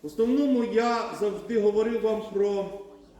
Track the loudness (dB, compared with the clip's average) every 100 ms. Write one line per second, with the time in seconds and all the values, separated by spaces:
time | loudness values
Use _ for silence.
0 | -12 -2 2 4 4 2 2 2 2 0
1 | -4 -4 -4 -4 -2 2 2 2 0 0
2 | 0 -2 -4 -2 0 0 -4 -8 -16 -20
3 | -20